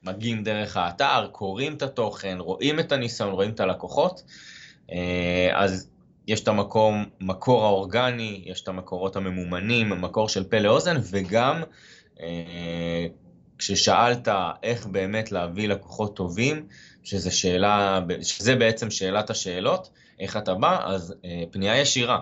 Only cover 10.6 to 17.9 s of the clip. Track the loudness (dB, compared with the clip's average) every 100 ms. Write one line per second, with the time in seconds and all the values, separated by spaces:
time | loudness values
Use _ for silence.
10.6 | 6 4 4 0 0 -4 0 2 2 0
11.6 | -6 -14 -20 -20 _ _ -10 -8 -8 -10
12.6 | -8 -4 -2 -2 -4 -8 -20 -20 -20 _
13.6 | -2 2 4 6 6 4 0 0 -2 -4
14.6 | -4 -4 -2 -2 -2 -2 -2 -4 -4 -2
15.6 | -2 -2 -4 -6 -6 -4 -4 0 0 0
16.6 | -8 -20 -20 -20 -6 -4 -2 0 2 4
17.6 | 4 4 4